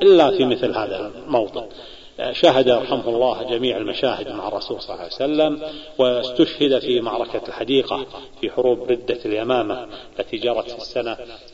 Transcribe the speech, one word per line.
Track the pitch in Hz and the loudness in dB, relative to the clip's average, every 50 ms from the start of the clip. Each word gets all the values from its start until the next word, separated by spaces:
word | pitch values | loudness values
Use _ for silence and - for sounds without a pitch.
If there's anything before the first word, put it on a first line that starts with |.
إلا | 185 196 185 165 151 131 | 8 8 10 10 8 6
في | - 180 135 | 4 4 2
مثل | 127 117 - 127 107 92 | 2 2 0 0 0 0
هذا | 110 107 98 95 95 104 - - 92 98 | -2 -2 -4 -4 -6 -6 -8 -10 -12 -6
الموطن". | - 131 117 104 98 98 - - - - - - - - - - - - - 120 127 | 0 0 0 0 0 -4 -10 -10 -10 -14 -16 -18 -18 -18 -20 -20 -18 -10 -8 -6 -4
شهد | - - 175 165 127 131 127 123 | 0 4 4 6 6 6 6 6
رحمه | 123 110 - 123 139 135 - 117 | 4 4 2 0 -4 -2 -2 -2
الله | 117 117 127 127 110 113 | 0 2 2 2 0 -2
جميع | 120 127 120 117 127 123 101 | -4 -4 -2 -2 0 -2 -2
المشاهد | 104 107 104 - - 139 123 113 - 104 131 | -2 -4 -4 -4 0 0 0 -2 -2 -6 -8
مع | 117 101 92 104 | -8 -6 -6 -4
الرسول | 104 98 - - 117 95 | -4 -6 -6 -6 -10 -10
صلى | - - 87 | -8 -10 -10
الله | 82 87 | -10 -10
عليه | 85 - | -12 -6
وسلم، | - 131 147 151 151 156 151 147 147 156 156 - - - - - - | -4 -2 0 2 2 2 2 0 -4 -8 -12 -12 -14 -16 -10 0 2
واستشهد | 127 127 123 120 123 127 - - 160 - - - 143 139 131 120 | 4 4 4 2 -2 -2 4 4 4 4 4 0 2 4 4 2
في | - 131 123 120 | 2 0 0 0
معركة | 113 113 104 120 113 - - 104 - 98 | 0 -2 -2 -2 -4 -4 -4 -8 -6 -6
الحديقة | 98 - 110 120 139 139 - - 101 - 127 - - 92 - - - - | -8 -6 -2 2 2 2 2 0 -4 -6 -6 -8 -12 -16 -16 -16 -10 -8
في | 113 101 | -6 -4
حروب | - 127 123 127 120 120 123 - | -2 2 2 2 2 2 2 -2
ردة | 123 120 - - - - - | -2 -2 0 -4 -4 -4 -2
اليمامة | 107 104 107 113 120 127 123 107 104 123 127 120 104 - - - - - - | -2 -2 -2 0 0 0 0 0 -2 -4 -6 -8 -12 -16 -18 -18 -14 -8 -8
التي | 98 - 120 | -6 -6 -4
جرت | 107 113 120 113 110 - 123 | -4 -2 -2 -2 -2 -4 -6
في | 117 113 | -10 -14
السنة | 107 - - 123 117 117 107 - 120 117 113 - - - | -12 -6 -6 -4 -4 -4 -6 -10 -12 -16 -16 -18 -20 -20